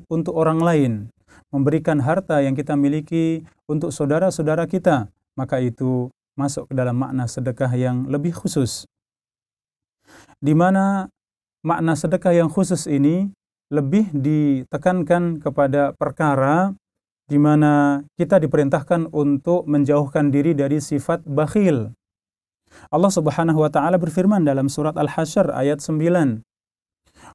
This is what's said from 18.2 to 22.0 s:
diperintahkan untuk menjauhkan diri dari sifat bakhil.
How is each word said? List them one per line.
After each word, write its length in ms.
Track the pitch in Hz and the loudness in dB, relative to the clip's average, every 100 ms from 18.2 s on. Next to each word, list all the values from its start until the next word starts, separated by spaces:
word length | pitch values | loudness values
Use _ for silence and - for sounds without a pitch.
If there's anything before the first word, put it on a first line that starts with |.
| 165 196 | 2 2
diperintahkan 720 | 156 156 139 156 127 170 160 | 2 0 2 0 0 -2 -2
untuk 560 | 156 143 143 170 175 151 | -2 0 0 0 -2 0
menjauhkan 640 | 147 139 147 139 156 147 | 0 2 2 0 0 0
diri 240 | 139 151 151 | 2 2 0
dari 240 | 139 151 | 0 -2
sifat 480 | 147 143 - 170 165 | -2 -4 -2 -4 -4
bakhil. 640 | 143 151 214 190 139 110 - | -2 0 2 2 2 -2 -12